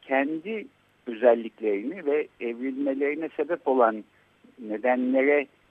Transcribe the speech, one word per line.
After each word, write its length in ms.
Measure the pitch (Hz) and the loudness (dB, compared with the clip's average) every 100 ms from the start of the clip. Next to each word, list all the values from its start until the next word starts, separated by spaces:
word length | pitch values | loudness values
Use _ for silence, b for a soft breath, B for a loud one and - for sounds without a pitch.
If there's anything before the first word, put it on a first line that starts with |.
kendi 640 | - 135 139 160 190 220 - _ _ _ 127 | -2 0 0 -4 -6 -8 -10 _ _ _ -10
özelliklerini 1000 | 110 123 117 110 - 110 101 123 190 143 | 2 4 4 0 -4 -2 -2 -4 -4 -2
ve 220 | 151 - - | -2 -2 -8
evrilmelerine 920 | 117 117 135 131 143 135 143 151 156 - | -8 -4 -6 -2 -4 0 -2 -2 -6 -6
sebep 300 | 147 170 139 | -4 -2 0
olan 360 | 131 113 110 - b b _ - - | 4 4 2 -12 b b _ -20 -16
nedenlere, 880 | 107 104 123 127 127 131 139 147 131 _ _ | -8 -2 0 0 2 2 4 2 0 _ _